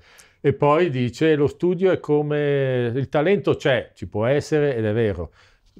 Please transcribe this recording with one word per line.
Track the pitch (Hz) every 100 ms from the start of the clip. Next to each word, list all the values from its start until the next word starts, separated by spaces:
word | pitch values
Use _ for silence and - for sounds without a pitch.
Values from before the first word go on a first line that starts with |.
| _ - - _
E | 147
poi | 139 147 151 180
dice: | 131 123 - 160 147
"Lo | 143
studio | - 180 175 190
è | 165
come... | - 147 147 147 147 139 135 127 120
il | 123 131
talento | 156 160 202 175
c'è, | - 151 123 -
ci | - 95
può | 104 117
essere | 147 - 156 143
ed | 120
è | 107
vero, | 107 110 85 82 _ _ _ _